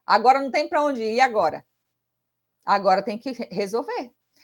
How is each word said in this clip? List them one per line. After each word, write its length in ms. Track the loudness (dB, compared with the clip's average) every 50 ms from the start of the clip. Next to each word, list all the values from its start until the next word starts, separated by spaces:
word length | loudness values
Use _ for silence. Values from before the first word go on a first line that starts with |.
| _
Agora 360 | 2 2 6 6 4 4 4
não 100 | 0 -2
tem 160 | -2 -2 -2 -2
pra 140 | -2 0 0
onde 180 | 0 -2 -4 -4
ir, 120 | -2 0
e 60 | 2
agora? 420 | 2 2 2 0 0 0 -2 -6 -12 _ _ _ _ _ _ _ _ _ _ _ _ _ _ _ _ _ _ _ _
Agora 380 | 0 0 2 4 2 2 2 0
tem 140 | -4 -8
que 140 | -8 -10 -10
re-, 160 | -10 -10 -10 -8
resolver. 600 | -6 -6 -6 -4 -4 -6 -6 -6 -8 -8 -10 -12 _ _ _ _ _ _